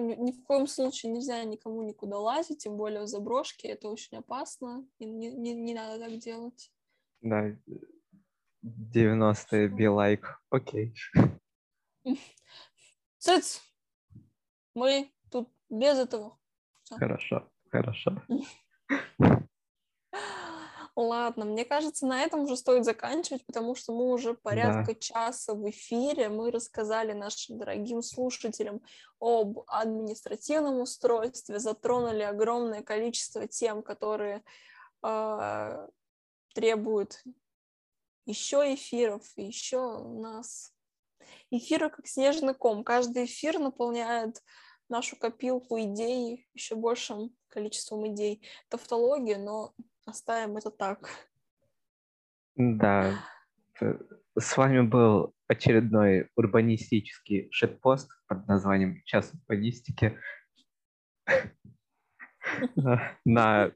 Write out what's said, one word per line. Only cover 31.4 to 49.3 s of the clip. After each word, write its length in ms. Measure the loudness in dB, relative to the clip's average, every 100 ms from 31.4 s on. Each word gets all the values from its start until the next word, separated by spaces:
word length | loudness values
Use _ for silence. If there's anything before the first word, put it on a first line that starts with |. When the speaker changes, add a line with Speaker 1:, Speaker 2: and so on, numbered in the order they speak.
| -10 -6
Speaker 1:
затронули 640 | -4 -2 0 0 0 -2
огромное 580 | -2 0 0 0 -2 -4
количество 640 | -4 -2 -2 -4 -6 -8 -8
тем, 360 | -4 -4 -4
которые, 600 | -8 -6 -4 -4 -4 -8 -12 -20 -20 -20 -20 _
э, 840 | -4 -4 -4 -4 -4 -4 -6 -8 -12 _ _ _ _ _ _ -2
требуют 680 | 0 2 0 -2 -2 -10 -20 -20 _ _ _ _ _ _ _ _ -12
еще 380 | -8 0 2 2
эфиров, 500 | 0 -4 0 0 -2 -10 -14
и 80 |
еще 560 | -12 -10 -6 -4 -4 -8
у 160 | -12 -12
нас 520 | -12 -12 -14 -16 -18 _ _ _ _ _ -20 -20 _
эфиры 400 | -4 0 0 0
как 160 | -4 -8
снежный 480 | 0 2 2 0 2
ком. 280 | 2 2
Каждый 420 | 0 0 2 -2 -4
эфир 340 | -4 -2 -2
наполняет 840 | -2 -2 -4 -2 -2 -2 -4 -8 _ -20 -20 _ -8
нашу 260 | -6 -6 -4
копилку 600 | -6 -2 -2 -2 -2 -4
идей 680 | -2 -2 -2 -2 -4 -8 _ -14
еще 200 | -8 -2
большим 600 | -2 -2 -4 -8 -10 -12 _
количеством 580 | -8 -8 -8 -8 -6 -6
идей. 340 | -2 -4 -4 -12 -20 -12
Тавтология, 680 | -10 -4 2 2 2 0